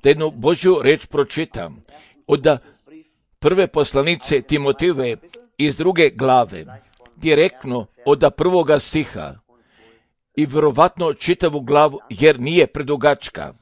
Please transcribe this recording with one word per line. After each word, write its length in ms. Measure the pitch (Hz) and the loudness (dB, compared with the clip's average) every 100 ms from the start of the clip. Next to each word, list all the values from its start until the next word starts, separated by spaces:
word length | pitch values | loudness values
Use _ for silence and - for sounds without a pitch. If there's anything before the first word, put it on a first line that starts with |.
da 60 | 139 | 2
jednu 220 | 151 156 | 2 -2
Božju 500 | 117 135 175 185 170 | -2 -2 0 2 2
reč 240 | 131 156 - | 2 0 -2
pročitam 760 | - 135 147 160 - 85 110 _ 151 _ _ - | -4 -4 -6 -10 -10 -14 -16 _ -20 _ _ -4
od 300 | 147 151 131 _ _ _ 156 _ _ _ _ | 0 2 0 _ _ _ -20 _ _ _ _
prve 280 | 147 185 185 | 0 0 0
poslanice 720 | 156 139 139 143 170 - 143 | -2 -2 0 -2 -2 -2 -4
Timotejeve 760 | - 147 139 - 175 143 123 110 - - _ - | -2 -2 -2 -2 -2 -2 -6 -8 -14 -20 _ -4
iz 200 | 147 131 | -4 0
druge 320 | 170 175 151 | -2 2 2
glave, 560 | - 131 127 107 90 78 135 _ _ _ _ | 2 2 2 2 -8 -18 -20 _ _ _ _
direktno 720 | 151 151 180 - 135 123 104 _ - | 0 2 2 -2 -8 -8 -10 _ 0
od 280 | 143 147 - | 2 2 2
prvoga 420 | 170 180 156 151 | 0 0 2 0
stiha 560 | - 156 143 98 76 - _ _ _ _ _ _ _ _ _ - | 0 -6 -6 -12 -16 -18 _ _ _ _ _ _ _ _ _ -6
i 100 | 151 | -2
vjerovatno 680 | 143 147 135 180 - 165 | 0 0 2 0 2 -6
čitavu 480 | 143 - 180 170 147 | -4 -4 -2 -2 -4
glavu, 380 | 123 147 151 139 - | 0 2 2 0 -16
jer 300 | 101 151 131 | 2 2 2
nije 280 | 131 175 143 | 0 0 0
predugačka. 880 | 147 135 147 147 139 - - 71 - | -2 -6 0 0 0 -6 -14 -16 -16